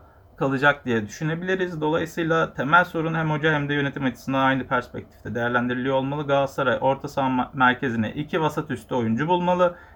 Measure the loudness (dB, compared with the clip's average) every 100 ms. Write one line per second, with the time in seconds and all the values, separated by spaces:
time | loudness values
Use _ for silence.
0 | -10 -20 -20 -4 -2 4 4 2 0 0
1 | -2 -4 -4 -4 -2 -2 -2 -2 -2 0
2 | -2 -4 0 0 0 -2 4 4 4 0
3 | -2 -2 0 0 2 0 0 0 -2 -2
4 | -4 -4 -2 2 2 2 0 -2 -4 -10
5 | -14 -14 -8 -4 0 0 0 -2 0 0
6 | 0 -4 0 2 0 0 0 2 2 0
7 | -2 -2 0 0 -2 2 2 2 -2 -2
8 | -4 -6 -4 -2 0 -2 -6 -8 -4 -2
9 | 0 0 2 2 2 4 2 0 -12